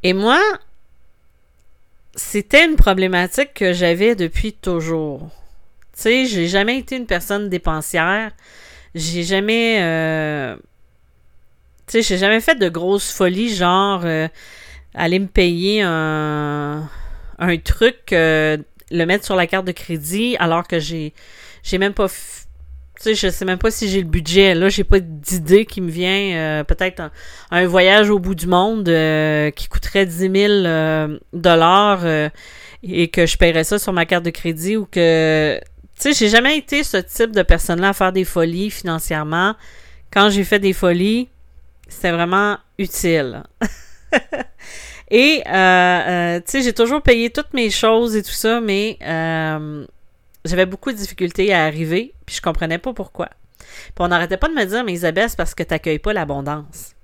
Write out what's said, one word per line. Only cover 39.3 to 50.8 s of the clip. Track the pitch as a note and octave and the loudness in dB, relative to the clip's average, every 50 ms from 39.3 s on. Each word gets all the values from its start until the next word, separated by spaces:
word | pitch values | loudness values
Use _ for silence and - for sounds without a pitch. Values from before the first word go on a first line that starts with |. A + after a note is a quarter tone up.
| D#3 E3+ F3+ G3 A3 - - - - - - - - - - - - | -2 0 0 0 -2 -4 -12 -20 -20 -20 -20 -20 -20 -20 -20 -4 2
Quand | G3 G3 G#3+ | 4 4 4
j'ai | G3+ G3+ G3 | 4 2 0
fait | F3 - G#3 | 2 0 2
des | G3 G3 F#3 | 2 0 -2
folies, | - - F3+ F3 F3 F3+ G3+ A3 A#3 B3+ B3 _ _ - - - - - - - _ _ - | 2 2 2 2 2 2 0 0 -2 -2 -6 _ _ -20 -20 -20 -20 -20 -20 -20 _ _ -20
c'était | - - - F3+ E3+ | -18 -6 -4 -4 -2
vraiment | E3+ E3+ E3+ F#3 G3 G3+ G#3 G3+ F#3+ _ _ _ - | 0 -2 0 2 2 2 0 -2 -4 _ _ _ -8
utile. | G3+ F3+ - - - F3+ E3 D#3+ C#3+ B2+ A2 - - - _ _ | -8 -6 -6 -4 -2 0 0 0 0 -2 -8 -12 -16 -18 _ _
<laughs> | - G#3+ - - - - - - - - - C4 - - - - B3+ - - - - - - - - - - - - - | -6 -6 -6 -10 -16 -20 -20 -20 -10 -2 -2 -2 -2 -2 -10 -10 -10 -10 -14 -20 -20 -20 -18 -18 -18 -18 -20 -20 -10 2
Et, | - A3+ B3+ D4 D#4 D4 - | 4 4 6 6 4 2 -2
euh, | - - | -2 0
euh, | F#3+ F#3+ F#3 F#3 F#3 F3+ F3+ F3+ F3 - - F3+ F3 E3+ E3+ E3+ F3 | 2 4 6 6 6 4 4 2 2 0 -2 -2 -2 -2 -2 -2 -4
tu | F3 | -6
sais, | - - C#4 C4 | -4 -4 -2 -2
j'ai | B3 A3 | -2 0
toujours | - A#3 A#3 C4+ D4+ C#4+ | 0 0 0 0 0 4
payé | - B3 A#3 A#3 A#3 | 4 4 4 2 -2
toutes | A#3 - D4 - - | -2 -6 -8 -6 -4
mes | C4+ A#3 G#3+ | -2 -2 -2
choses | F#3+ - - A3 A3+ A3+ A#3 A#3 G#3+ | -2 0 2 4 4 4 2 2 0
et | G#3+ G3 | -2 -4
tout | - | -4
ça, | - - - A3 A3+ A#3 | -8 -4 0 0 0 0
mais, | A#3 G#3+ G3 G3 G#3 A3 A3 - - | 0 -2 -2 -2 -2 -4 -6 -8 -8
euh, | - E3 D#3+ D#3+ E3 D#3+ D#3+ D#3+ D#3 D#3 D#3 D3+ D3+ D3+ D3+ C3+ - - - - - _ _ _ _ _ _ - | -6 -6 -4 -4 -2 -2 -2 -4 -4 -4 -6 -8 -10 -12 -12 -14 -16 -20 -20 -20 -20 _ _ _ _ _ _ -6
j'avais | E3 E3+ F3+ F#3 | -2 2 2 2
beaucoup | F#3 F#3 - | 2 0 -8